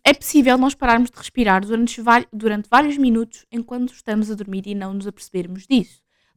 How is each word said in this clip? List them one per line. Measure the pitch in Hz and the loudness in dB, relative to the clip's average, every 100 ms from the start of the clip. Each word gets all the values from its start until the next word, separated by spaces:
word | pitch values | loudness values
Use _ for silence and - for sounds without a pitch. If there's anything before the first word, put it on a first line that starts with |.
é | - | 0
possível | 285 - 302 254 254 | 0 2 2 4 4
nós | 262 | 2
pararmos | - 254 233 247 | 0 0 2 2
de | - | -4
respirar | - - 214 190 | -12 -2 2 2
durante | 202 226 240 - | 0 -2 -2 -2
vari-, | 233 233 - | 2 2 2
durante | 214 220 208 214 | -4 -4 -4 2
vários | 247 294 285 | 2 2 0
minutos | 262 226 226 - _ | 2 2 -2 -10 _
enquanto | 233 233 247 247 | -12 -10 -6 -8
estamos | - - 214 214 | -8 -6 -4 -4
a | |
dormir | 214 202 190 196 | -6 -8 -10 -8
e | |
não | 202 190 | -10 -8
nos | 196 196 | -8 -10
apercebermos | - - 185 175 185 - | -14 -12 -10 -8 -12 0
disso. | 262 180 _ _ _ _ | 0 0 _ _ _ _